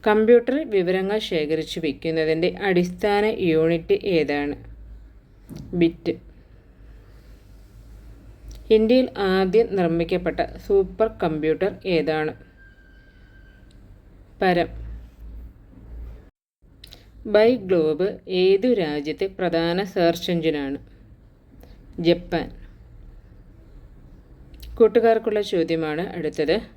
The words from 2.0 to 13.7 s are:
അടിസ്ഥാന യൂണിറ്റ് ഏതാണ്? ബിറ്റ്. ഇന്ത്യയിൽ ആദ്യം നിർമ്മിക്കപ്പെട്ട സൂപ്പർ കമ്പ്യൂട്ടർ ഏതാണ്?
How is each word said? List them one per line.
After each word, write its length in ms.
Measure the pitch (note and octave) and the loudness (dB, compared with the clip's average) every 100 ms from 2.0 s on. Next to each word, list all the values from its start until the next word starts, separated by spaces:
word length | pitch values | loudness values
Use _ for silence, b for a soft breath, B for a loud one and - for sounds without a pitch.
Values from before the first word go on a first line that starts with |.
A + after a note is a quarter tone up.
| E3 D#3+ D#3 D#3+ F3 F3+ | -4 -2 0 0 -2 -2
അടിസ്ഥാന 600 | G3 F3+ F3+ F3+ G#3 G3+ | 0 2 0 -2 0 2
യൂണിറ്റ് 720 | G#3+ - F3+ D#3+ E3 E3+ E3 | 0 0 0 2 2 0 0
ഏതാണ്? 600 | - G3 E3+ C#3+ D3 D3 - - - - - - - _ - - - - | -2 2 0 0 -2 -4 -8 -14 -18 -18 -20 -20 -20 _ -20 -20 -18 -8
ബിറ്റ്. 400 | F3+ E3+ - F3+ D#3+ - - b b b b b b b b b b - - - - - - - - - - - - - | 0 0 0 -8 -8 -12 -20 b b b b b b b b b b -20 -20 -20 -20 -20 -20 -20 -20 -20 -20 -20 -18 2
ഇന്ത്യയിൽ 380 | A3 A3 B3+ C4 - | 4 6 4 4 -2
ആദ്യം 580 | G3 F#3+ F#3+ G#3+ A#3 G3 | 0 2 4 2 2 0
നിർമ്മിക്കപ്പെട്ട 640 | E3+ E3+ E3+ F3+ F3 D3 - - - | 0 0 0 -2 -2 -4 -6 -6 0
സൂപ്പർ 420 | G3 F#3+ - A3 A3 | 0 0 -2 -2 0
കമ്പ്യൂട്ടർ 500 | F3 D#3 D#3 D#3 F#3+ F3+ F#3+ | -4 -2 -2 0 -2 -4 -2
ഏതാണ്? 480 | E3+ D3 D#3 D#3 - - - - - - - - - - - - - - | -2 0 -2 -4 -8 -20 -20 -20 -20 -20 -20 -20 -20 -20 -20 -20 -20 -20